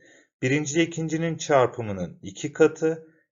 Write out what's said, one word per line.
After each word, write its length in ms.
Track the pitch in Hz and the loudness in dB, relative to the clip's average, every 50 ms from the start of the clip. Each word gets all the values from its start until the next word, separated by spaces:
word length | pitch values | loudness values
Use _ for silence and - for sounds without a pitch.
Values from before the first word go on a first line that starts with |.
| _ _ _ _ _ _ _ _ | _ _ _ _ _ _ _ _
birinci 320 | 135 127 139 151 151 135 147 | -2 0 0 0 -2 0 0
ile 120 | 170 165 | 0 0
ikincinin 500 | 165 - 160 165 156 160 160 165 165 156 | 0 -2 -4 -4 -4 -2 -2 -2 -2 -4
çarpımının 840 | - - - 147 131 120 - - 123 113 107 98 92 87 80 - - | -4 0 4 4 4 4 4 0 -4 -6 -6 -4 -6 -6 -8 -10 -12
iki 300 | - 101 - - - 143 | -16 -16 -10 -10 -10 -4
katı, 560 | - - 156 151 156 - 160 160 160 160 - - _ _ _ _ | 2 4 4 4 4 0 -2 -2 -2 -4 -8 -16 _ _ _ _